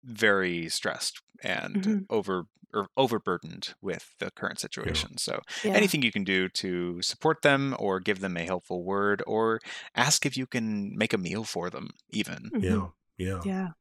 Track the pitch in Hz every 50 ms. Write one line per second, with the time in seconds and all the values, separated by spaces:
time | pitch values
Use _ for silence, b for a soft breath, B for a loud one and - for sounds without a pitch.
0 | _ 127 117 107 110 107 101 98 95 90 87 85 82 82 - - - 104 73 -
1 | - - - - _ _ _ - - - 95 - - - - 202 185 202 220 202
2 | 190 - - 110 98 101 95 92 85 - _ _ - _ - 107 98 92 _ -
3 | 135 123 117 107 - - 90 85 - 82 85 90 95 - - _ - 95 87 87
4 | - - _ _ - 95 - - - 98 - - - - - - 78 85 87 80
5 | 78 - - - - - - - - B B B B 214 190 202 214 190 - 160
6 | 131 113 - 107 98 92 98 95 92 92 - - - 95 90 87 87 87 87 87
7 | 85 - - - - 156 160 156 - 147 139 139 139 139 127 - 110 101 95 95
8 | 92 - 104 95 98 95 90 85 85 87 92 90 - - 92 90 87 92 98 98
9 | 101 101 101 98 - - 110 107 113 113 113 110 B B B B B B B 117
10 | 120 139 147 - - 143 131 131 131 - - 127 113 110 107 104 101 98 95 101
11 | 107 110 - 107 92 85 92 107 113 - - 90 85 90 87 - - - - _
12 | _ _ - 107 104 - - - - - - 240 196 185 - - 92 85 - _
13 | _ _ _ _ 190 - 190 92 87 196 190 190 190 180 165 _